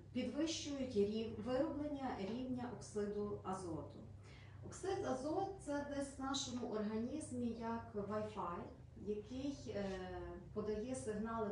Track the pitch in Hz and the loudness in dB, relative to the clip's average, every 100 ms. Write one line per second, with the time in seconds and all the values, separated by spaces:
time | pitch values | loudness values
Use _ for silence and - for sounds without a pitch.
0 | - 247 - 285 320 - 294 277 254 202 | -4 0 0 2 2 2 0 0 2 6
1 | 202 220 226 214 233 262 330 285 294 277 | 6 6 0 -2 2 4 4 4 0 0
2 | 254 226 196 240 254 240 220 202 - 214 | 0 0 0 0 0 -2 -2 -6 -2 0
3 | 208 202 202 202 190 190 180 151 - - | 2 2 0 -2 -2 -2 -2 -2 -4 -8
4 | - - - - - - - - 370 381 | -10 -12 -12 -14 -14 -10 -10 -4 0 2
5 | 262 254 294 349 392 392 285 285 285 277 | 2 2 2 2 2 0 0 0 2 0
6 | 277 - 262 277 - 240 208 214 208 220 | 0 -2 0 0 0 -2 0 2 2 2
7 | 247 302 294 247 240 220 226 233 - 208 | 2 0 -2 0 0 0 0 0 -2 -2
8 | 190 214 208 196 180 185 262 - - - | 0 0 0 -2 -2 -2 -6 -10 -12 -6
9 | 196 208 - 262 285 262 233 202 196 185 | -2 -2 -2 -2 -2 -2 -2 0 0 -2
10 | 185 180 175 175 - 214 202 208 247 254 | -2 -4 -4 -6 -4 -2 2 0 0 -2
11 | 220 202 226 226 202 | 0 0 2 2 2